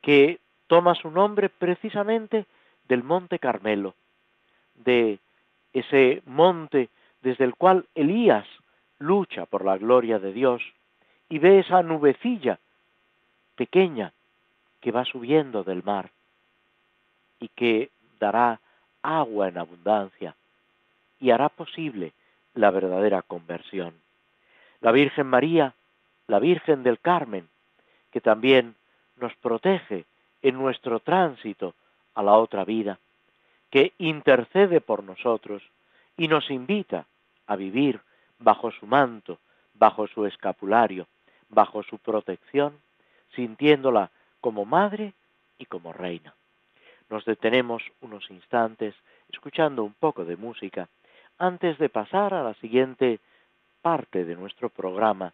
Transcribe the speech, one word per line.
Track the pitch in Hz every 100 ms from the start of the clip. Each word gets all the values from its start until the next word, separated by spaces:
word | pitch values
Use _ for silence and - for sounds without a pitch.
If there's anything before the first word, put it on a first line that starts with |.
que | - 143 143 175 _ _ _
toma | 170 175 165
su | 165
nombre | 160 202 208 196
precisamente | _ 175 175 220 208 202 226 214 220 202 _ _ _ _
del | 127
Monte | 127 175 180 175
Carmelo, | 135 110 104 104 98 - _ _ _ _ _ _ _
de | _ 123 123 113 101 _ _ _ _ _
ese | 131 - 139 127 143 -
monte | 131 175 175 156 143 123 _ _ _
desde | 127 127
el | 127
cual | - 180 185 -
Elías | - 147 208 226 110 - - _ _ _ _
lucha | 147 196 180 - 87
por | 101
la | 95 95
gloria | 107 127 117 110
de | 95
Dios | 98 131 123 - _ _ _ _ _ _
y | 156
ve | 165 196
esa | 180 180
nubecilla | 170 160 147 127 233 240 131 90 _ _ _ _ _ _ _ _ _
pequeña | _ 123 185 190 135 92 _ _ _ _ _ _ _
que | 120
va | 113
subiendo | 123 131 117 156 139 110
del | 92 92
mar | 92 101 92 _ _ _ _ _ _ _ _ _ _ _ _ _
y | 117
que | - 120 110 135 _ _ _
dará | 104 110 120 113 _ _ _ _
agua | - 160 131 104 98
en | 87
abundancia | 82 87 90 107 98 _ 87 - _ _ _ _ _ _ _ _
y | 131
hará | 117 147
posible | _ 165 - 156 110 82 _ _ _ _
la | - 104
verdadera | 95 92 90 104 98
conversión. | - 90 82 85 - 98 85 82 _ _ _ _ _ _ _ _
La | 117
Virgen | 123 139 - 135
María, | 127 147 165 139 _ _ _ _ _ -
la | 101
Virgen | 139 175 - 143
del | 127 113
Carmen, | - 175 135 101 82 _ _ _ _ _ _
que | 123
también | 117 110 123 135 117 113 _ _ _ _
nos | 123 -
protege | 127 113 185 190 - 98 82 _ _ _
en | 135 131
nuestro | 135 123 131 113
tránsito | - 180 175 127 110 101 92 _ _ _ _
a | -
la | 101
otra | 107 113 101
vida, | 92 113 104 92 _ _ _ _ _ _ _
que | 139 170 _
intercede | 165 151 147 127 117 190 196 165
por | - 104
nosotros | 98 92 123 113 - 101 _ _ _ _ _ -
y | 165
nos | 156 -
invita | 135 127 208 190 - - _ _ _ -
a | 101
vivir | 95 107 143 110 _ _ _ _
bajo | 117 104 117
su | - 107
manto, | 131 131 113 - - _ _ _
bajo | 107 110 - 107
su | - 104
escapulario, | - 98 90 98 110 110 92 87 _ _ _ _
bajo | 107 101 107
su | - 110
protección, | - 107 101 92 _ 139 143 147 _ _ _ _ _
sintiéndola | - 123 110 147 147 135 117 92 _ _ _
como | 123 107
madre | 101 156 202 202 208 _ _ _ _ _
y | 135
como | 90 85
reina. | 85 90 85 - _ _ _ _ _ _ _ _
Nos | 110
detenemos | 117 110 113 123 123 117 - _
unos | 123 107 -
instantes | 92 _ 120 113 110 107 - _ _ _
escuchando | - 147 - 156 131
un | 107
poco | 107 160 143
de | 85 87
música | 113 113 98 - 87 _ _ _ _ _
antes | 180 180 180 147
de | 147
pasar | 110 104 190 202
a | 190
la | 123
siguiente | 104 113 120 131 127 131 110 _ _ _ _ _ _
parte | 170 165 - 95
de | 85 85
nuestro | 98 - 120
programa | - 95 92 110 98 92